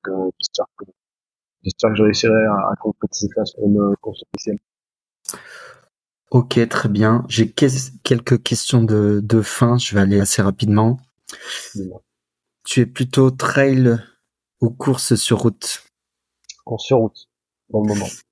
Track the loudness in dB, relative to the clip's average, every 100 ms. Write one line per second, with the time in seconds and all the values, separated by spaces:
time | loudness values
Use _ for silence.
0 | -8 -6 -6 -8 -10 -8 -8 -12 -20 _
1 | _ _ _ _ _ _ -12 -2 -2 2
2 | 2 2 0 2 2 0 -2 -4 -6 -6
3 | -8 -6 -6 -4 -6 -2 0 2 2 -2
4 | -6 -14 -14 -10 -8 -10 _ _ _ _
5 | _ _ -12 -12 -20 -20 -20 -20 _ _
6 | _ _ _ 0 2 0 0 -2 -2 2
7 | 2 2 0 0 0 2 0 0 -8 -16
8 | -2 -2 2 0 0 -4 0 2 4 2
9 | 2 2 2 0 0 0 2 2 0 2
10 | 4 4 2 0 0 0 2 4 2 0
11 | _ _ -20 -18 -14 -14 -12 -12 -12 -14
12 | _ _ _ _ _ _ -2 0 0 -2
13 | -2 2 2 2 -2 2 2 4 2 2
14 | -4 _ _ _ _ _ -4 -2 -2 -2
15 | 0 0 0 0 0 -4 -12 -12 _ _
16 | _ _ _ _ -20 -20 -12 -10 0 0
17 | 0 -6 _ _ _ _ _ -2 -2 -2
18 | -4 -12 _